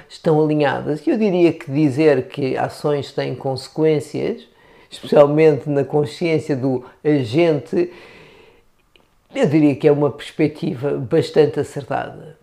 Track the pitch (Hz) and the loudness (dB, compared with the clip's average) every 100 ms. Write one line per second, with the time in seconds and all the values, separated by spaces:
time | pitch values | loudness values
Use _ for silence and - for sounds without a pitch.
0 | - - 170 151 156 151 139 123 135 151 | -20 -6 0 2 2 2 0 0 -4 -4
1 | 320 240 214 180 170 165 - 139 151 127 | -2 0 0 4 2 2 -4 0 2 4
2 | 160 131 127 - 131 113 127 - 151 147 | 2 2 -2 -6 -4 -4 -6 -4 -4 -4
3 | 131 - 139 131 135 127 - - 156 147 | -6 -8 -8 -8 -8 -8 -8 -2 0 0
4 | - - 147 233 - _ _ - _ - | -4 -6 -6 -6 -12 _ _ -20 _ -20
5 | - 156 143 151 160 139 151 139 135 151 | 2 6 6 6 4 4 0 -2 0 -2
6 | 147 - 165 156 151 135 135 127 - - | -2 -4 -2 -2 -2 -2 -2 -4 -6 -6
7 | 151 147 117 135 170 147 - 156 175 - | 0 0 0 2 2 2 -2 -4 -4 -6
8 | - - - - - _ _ _ _ _ | -20 -20 -20 -20 -20 _ _ _ _ _
9 | _ _ _ - 185 156 151 131 156 143 | _ _ _ -2 0 4 2 4 2 2
10 | 143 - - - 151 151 160 120 139 143 | 0 -4 -10 -2 -2 -2 -6 -6 -4 -6
11 | 131 165 - 156 147 147 139 143 131 131 | -2 -2 2 2 2 0 -6 -10 -8 -6
12 | - - - - | -8 -12 -20 -20